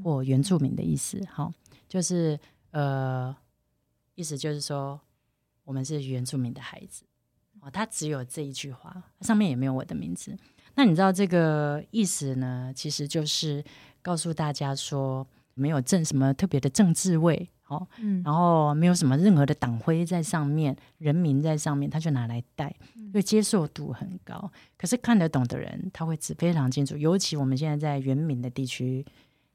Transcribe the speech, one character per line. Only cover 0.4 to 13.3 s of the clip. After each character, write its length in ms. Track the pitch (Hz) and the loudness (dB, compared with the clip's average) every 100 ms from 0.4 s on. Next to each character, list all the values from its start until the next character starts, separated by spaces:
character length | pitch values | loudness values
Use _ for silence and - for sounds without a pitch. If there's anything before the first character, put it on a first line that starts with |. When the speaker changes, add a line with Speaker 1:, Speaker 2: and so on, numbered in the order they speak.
Speaker 1:
住 160 | 165 175 | 4 2
民 180 | 135 - | 2 -2
的 60 | |
意 120 | - | -2
思， 240 | 147 - 190 | -2 -4 -8
Speaker 2:
嗯。 80 | 196 | -10
Speaker 1:
吼， 180 | - 143 - _ - _ | -6 -8 -8 _ -20 _
就 120 | 185 | -4
是， 360 | 170 180 160 151 - _ _ | -2 0 0 -2 -8 _ _
呃， 640 | 151 143 135 131 127 127 135 _ _ _ _ _ _ _ | -4 -2 -2 -2 -4 -6 -10 _ _ _ _ _ _ _
意 80 | - | -12
思 140 | 156 143 | -10 -6
就 140 | 156 | -6
是 80 | 147 | -6
说， 400 | 143 143 139 143 _ _ _ _ _ _ | -6 -6 -6 -10 _ _ _ _ _ _
我 80 | - | -8
们 100 | 135 | -6
是 220 | 131 151 | -4 -6
原 180 | 131 127 | -4 -6
住 140 | 123 139 | -4 -4
民 160 | 120 | -4
的 60 | 117 | -6
孩 200 | - - - | -14 -16 -18
子。 160 | - _ _ _ _ _ 208 | -20 _ _ _ _ _ -20
哦， 80 | 139 | -12
它 160 | 175 226 | -8 -6
只 220 | - 151 | -6 -4
有 140 | 143 | -4
这 200 | 127 - | -6 -10
一 100 | 143 | -10
句 180 | 131 139 | -10 -12
话， 320 | 123 - 185 - _ | -14 -16 -20 -20 _
上 120 | 190 | 0
面 140 | 214 196 | 2 4
也 80 | 123 | 2
没 80 | |
有 80 | 135 | 0
我 100 | 131 | -2
的 120 | - | -4
名 200 | 78 - | -8 -6
字。 220 | - - - - _ _ | -8 -10 -16 -18 _ _
那 100 | - | 4
你 100 | 247 | 4
知 60 | 160 | 6
道 100 | 190 | 4
这 160 | 185 196 | 4 4
个 560 | 175 160 151 147 147 - | 4 4 2 0 -4 -4
意 140 | 226 | 0
思 300 | 185 - 139 | 0 0 -2
呢？ 360 | 131 127 127 127 135 | -2 -2 -4 -8 -8
其 140 | 151 | -6
实 180 | 143 143 | -4 -2
就 160 | 165 | -2
是 400 | 151 | 0